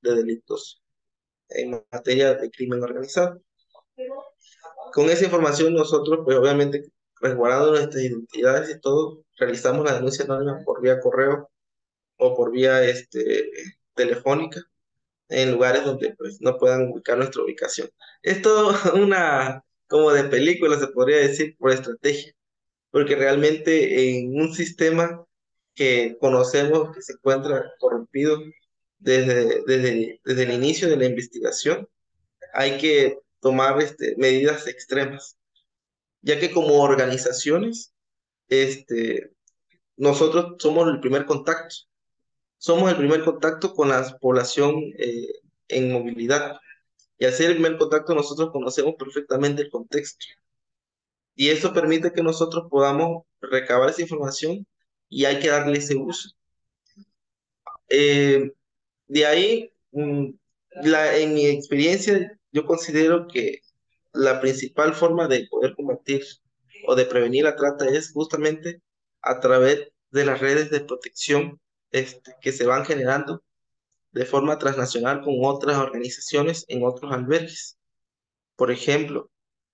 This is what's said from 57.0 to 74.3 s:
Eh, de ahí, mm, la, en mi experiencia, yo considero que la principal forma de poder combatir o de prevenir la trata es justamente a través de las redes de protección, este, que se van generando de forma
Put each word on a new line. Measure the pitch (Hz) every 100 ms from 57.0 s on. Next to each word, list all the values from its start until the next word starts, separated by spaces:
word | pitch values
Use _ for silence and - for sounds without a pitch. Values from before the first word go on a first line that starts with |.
| 202 _ _ _ _ _ - - -
Eh, | 139 143 143 139 139 135 - _ _ _ _ -
de | 143 147
ahí, | 160 202 226 - _ _
mm, | 147 147 143 135 - _ _ _ -
la, | 151 156 151 156
en | 156
mi | 151 147
experiencia, | 143 143 143 156 196 202 196 180 - _
yo | 143 151
considero | 170 165 151 160 170 170
que | 123 107 - _ _ _ _ _
la | 127 135 131
principal | 131 131 127 - 156
forma | 156 165 165 156
de | 127 -
poder | 113 131 -
combatir | 139 120 - 139 - - _ _ _ - -
o |
de | 127 127
prevenir | 123 120 131
la | 151 147
trata | 143 143 135
es | 147 156
justamente | 147 156 151 151 156 170 175 _ _ _ _
a | - 127
través | 127 127 131 110 - _ _
de | 139
las | 143 127
redes | 135 147 151
de | 147
protección, | 143 127 - - - 143 160 - _ _ _
este, | 131 131 - - -
que | -
se | - 123
van | 135
generando | 143 143 127 139 151 165 _ _ _ _ _ _ _
de | 120
forma | 127